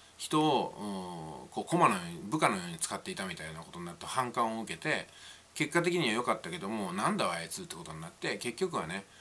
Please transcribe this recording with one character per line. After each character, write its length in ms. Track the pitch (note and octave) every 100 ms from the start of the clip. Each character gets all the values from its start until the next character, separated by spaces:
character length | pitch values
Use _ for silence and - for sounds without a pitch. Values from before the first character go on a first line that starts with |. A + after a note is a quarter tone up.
| - -
人 240 | - D#3
を、 1040 | D#3 B2 F#2 - G#2 G2 F2+ F2 D#2+ C#2 C2
う 0 |
ん、 40 |
こ 120 | -
う、 20 | -
駒 240 | E3 D3
の 60 | G2
よ 60 |
う 100 | E3+
に、 80 | E3+ G2+
部 120 | D#3
下 120 | D#3
の 80 | G2
よ 40 | F2
う 20 |
に 80 | E2
使 160 | -
っ 60 | G2
て 100 | -
い 60 | F#2
た 100 | F#2+
み 100 | E2
た 80 | D#2+
い 60 |
な 80 | D#2+
こ 60 | E2
と 80 | F2
に 60 | F2
な 80 |
る 40 | E2
と 80 | E2+
反 260 | C3 B2
感 280 | A#2 A2+ A2+
を 20 |
受 140 | A2 E3
け 40 |
て、 280 | D#3 A#2+ - - - - - -
結 180 | D3
果 80 | E3+
的 140 | F3 F3
に 120 | B2+
は 40 |
良 100 | A2
か 100 | B2
っ 80 | A2
た 100 | E2
け 80 | A#2+
ど 100 | G2
も、 240 | A2+ F#2+
「な 160 | F#2 C3
ん 80 | G3+
だ 120 | G2+
あ 140 | E2+
い 60 | E2
つ」 140 | -
っ 20 | F2
て 100 | E2
こ 80 |
と 80 | D#2+
に 100 | D#2
な 60 | D#2+
っ 40 |
て、 260 | - D#3 -
結 200 | B2 -
局 200 | F#3 C3
は 100 | D#2+
ね、 180 | F#2+ - -